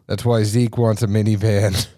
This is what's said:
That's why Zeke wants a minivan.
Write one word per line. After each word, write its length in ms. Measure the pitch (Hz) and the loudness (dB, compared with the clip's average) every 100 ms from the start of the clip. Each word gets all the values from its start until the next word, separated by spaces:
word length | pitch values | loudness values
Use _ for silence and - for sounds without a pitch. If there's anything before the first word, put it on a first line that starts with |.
| - | -8
That's 180 | 101 120 | -4 0
why 180 | 113 | 0
Zeke 340 | 104 117 120 117 | 2 0 0 0
wants 260 | 117 107 | 0 0
a 40 | 113 | 0
minivan. 800 | 107 107 104 107 101 104 90 - | 0 0 0 0 0 0 -2 -6